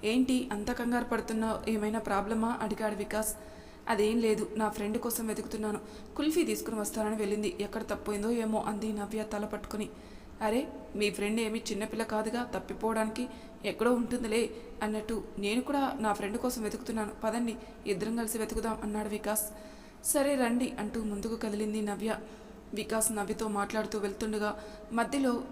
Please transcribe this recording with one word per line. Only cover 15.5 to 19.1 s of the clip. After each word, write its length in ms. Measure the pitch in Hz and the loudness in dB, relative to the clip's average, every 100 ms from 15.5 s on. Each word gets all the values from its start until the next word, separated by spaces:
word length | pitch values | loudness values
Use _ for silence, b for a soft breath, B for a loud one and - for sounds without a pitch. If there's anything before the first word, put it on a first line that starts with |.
| 226 | 2
కూడా 360 | 247 285 269 269 | 2 2 2 2
నా 120 | 214 | 0
ఫ్రెండ్ 260 | 202 202 226 | 2 0 0
కోసం 240 | 247 247 | 0 0
వెతుకుతున్నాను, 480 | 208 226 - 226 208 208 | -2 -4 -4 -2 -2 -2
పదండి 320 | 220 226 240 214 B B - | 0 2 0 -2 B B -2
ఇద్దరం 300 | 190 214 233 | 0 0 0
కలిసి 220 | 220 226 | 0 0
వెతుకుదాం 400 | 214 220 220 220 | 0 0 0 -2
అన్నాడు 260 | 214 208 | -2 -2
వికాస్. 360 | 214 | -2